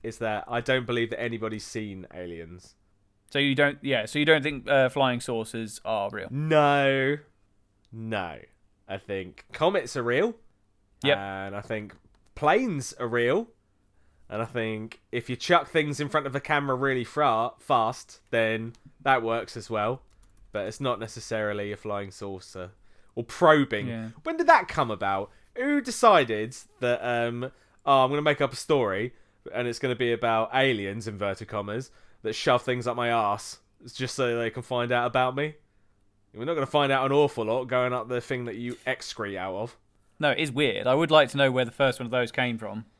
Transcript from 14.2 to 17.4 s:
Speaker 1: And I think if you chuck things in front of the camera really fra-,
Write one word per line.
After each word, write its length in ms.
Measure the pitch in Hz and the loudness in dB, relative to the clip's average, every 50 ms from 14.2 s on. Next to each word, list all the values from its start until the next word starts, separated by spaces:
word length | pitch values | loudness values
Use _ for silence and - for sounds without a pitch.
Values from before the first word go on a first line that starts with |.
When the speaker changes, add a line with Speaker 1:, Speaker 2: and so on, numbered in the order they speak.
| - - | -18 -10
Speaker 1:
And 120 | 107 107 | -6 -6
I 40 | 113 | -6
think 540 | 110 - 120 113 110 110 107 110 113 - - _ _ | -4 -4 -4 -4 -4 -4 -6 -8 -12 -14 -20 _ _
if 180 | - 120 - - | -8 -8 -6 -6
you 60 | 127 | -8
chuck 340 | - - - 175 170 143 - | -8 0 2 2 2 2 2
things 300 | - 160 151 147 143 139 | 0 0 0 0 -2 -6
in 100 | 147 131 | -6 -2
front 180 | 156 151 143 135 | -2 -2 -2 -2
of 60 | 127 | -6
the 80 | 143 | -6
camera 340 | - - 151 143 143 139 131 | -2 0 0 0 0 0 -2
really 280 | 127 139 135 131 127 117 | 0 0 0 0 0 -2
fra-, 460 | - - 151 151 135 113 110 | -4 -2 0 2 2 4 2